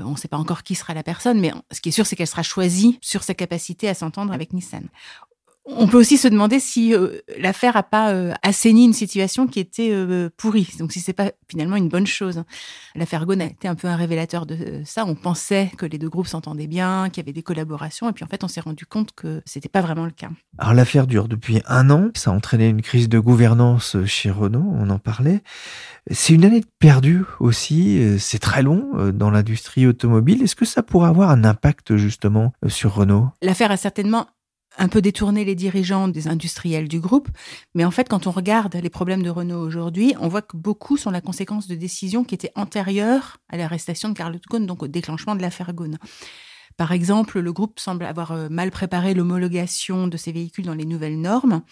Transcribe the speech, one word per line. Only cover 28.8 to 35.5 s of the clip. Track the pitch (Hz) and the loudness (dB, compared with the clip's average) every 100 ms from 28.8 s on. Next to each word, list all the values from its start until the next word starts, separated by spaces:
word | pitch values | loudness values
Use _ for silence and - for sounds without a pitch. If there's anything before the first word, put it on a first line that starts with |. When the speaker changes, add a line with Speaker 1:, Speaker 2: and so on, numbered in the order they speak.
| 277 - | 0 -2
Speaker 2:
euh, | 98 | 0
dans | 101 104 | 2 4
l'industrie | 104 107 110 - - 131 | 4 2 -2 -4 4 4
automobile. | 120 120 113 120 226 | 4 4 4 4 4
Est-ce | 240 - | 2 0
que | 233 | 0
ça | - | 0
pourrait | 226 185 170 | 2 4 6
avoir | 165 196 | 6 6
un | 135 | 6
impact | 110 107 143 - - 107 | 6 4 2 0 0 2
justement, | 104 - 104 107 113 - - | 2 0 2 2 0 -2 -6
euh, | |
sur | - 110 101 | -2 -2 2
Renault ? | 101 101 127 - | 4 4 2 0
Speaker 1:
L'affaire | 185 180 220 | -2 2 2
a | 196 | 0
certainement | 202 202 202 226 - _ _ _ _ - | -2 -4 -2 -2 -4 _ _ _ _ -2
un | 185 | 0
peu | 220 | 2
détourné | 196 196 202 208 | 2 0 0 0
les | 202 | 0